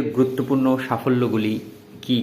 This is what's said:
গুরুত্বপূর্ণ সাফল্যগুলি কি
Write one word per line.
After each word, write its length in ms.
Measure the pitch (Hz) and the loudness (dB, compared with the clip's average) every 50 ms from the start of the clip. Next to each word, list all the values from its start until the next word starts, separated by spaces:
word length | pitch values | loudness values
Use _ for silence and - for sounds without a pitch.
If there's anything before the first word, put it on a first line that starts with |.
| 127 110 - | 4 2 2
গুরুত্বপূর্ণ 500 | 123 127 127 - 127 120 123 139 135 131 131 131 127 131 | 2 2 2 0 -2 -2 0 2 2 2 2 2 0 0
সাফল্যগুলি 680 | - 120 113 - 135 127 123 120 110 107 110 107 107 110 - - - - - - - - - - | -2 -4 -2 0 2 2 2 2 2 0 0 0 0 -2 -4 -6 -12 -16 -20 -20 -20 -20 -10 -4
কি 120 | - 123 117 | -2 0 0